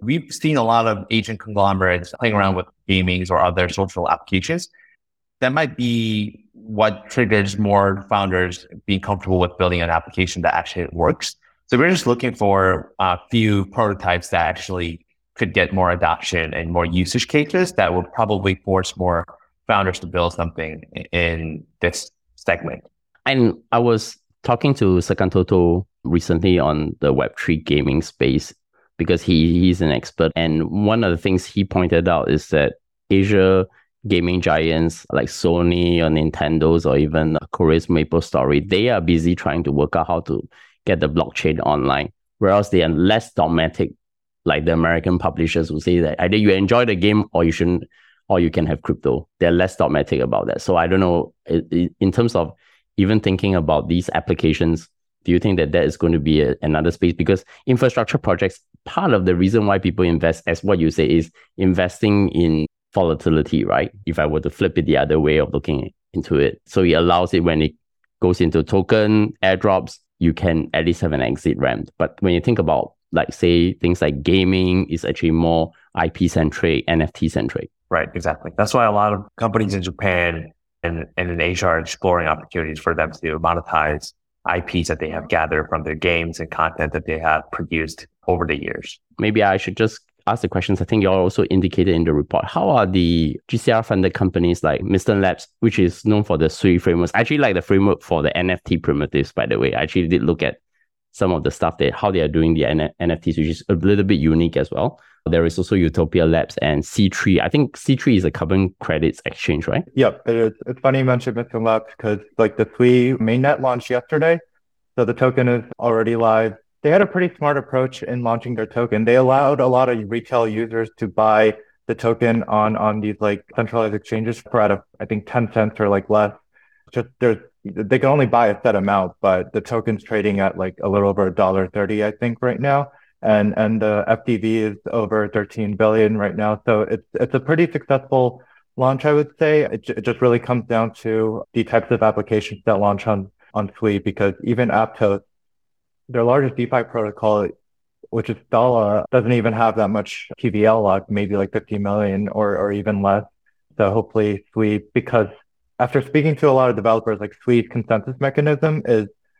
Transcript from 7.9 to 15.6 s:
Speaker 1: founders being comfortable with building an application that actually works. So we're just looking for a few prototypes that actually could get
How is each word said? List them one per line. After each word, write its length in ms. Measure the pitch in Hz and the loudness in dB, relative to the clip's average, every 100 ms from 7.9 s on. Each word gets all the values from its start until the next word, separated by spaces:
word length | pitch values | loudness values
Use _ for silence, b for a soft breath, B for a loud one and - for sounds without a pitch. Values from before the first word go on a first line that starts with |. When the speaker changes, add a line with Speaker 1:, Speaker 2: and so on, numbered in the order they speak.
| 98 - | 0 -2
Speaker 1:
founders 600 | 104 98 92 90 90 - - - | -2 0 0 -2 -6 -16 -14 -4
being 160 | 95 | -4
comfortable 380 | - 98 95 92 | -2 -6 -2 0
with 180 | 87 - | 0 0
building 240 | 90 87 | -2 0
an 80 | 85 | -2
application 540 | 82 - - 92 90 | -2 -4 -4 -4 -2
that 100 | 85 | -2
actually 360 | 85 - 92 85 | -2 -4 -8 -8
works. 440 | 85 82 - - - _ _ _ | -2 -2 -2 -8 -12 _ _ _
So 140 | 123 | 2
we're 100 | 170 | 2
just 160 | 180 120 | 2 0
looking 300 | 120 123 120 | -2 -2 -2
for 580 | 101 98 95 92 - - | 0 2 2 0 -6 -4
a 180 | 95 87 - | -2 -2 -2
few 340 | 117 107 101 95 | 0 2 0 -2
prototypes 640 | 120 107 98 90 87 - | -2 -2 -2 -2 -2 -2
that 120 | 90 | -2
actually 640 | 82 90 - 92 85 82 _ _ _ - | -2 -4 -8 -6 -6 -8 _ _ _ -6
could 160 | 98 | -2
get 200 | 95 | 0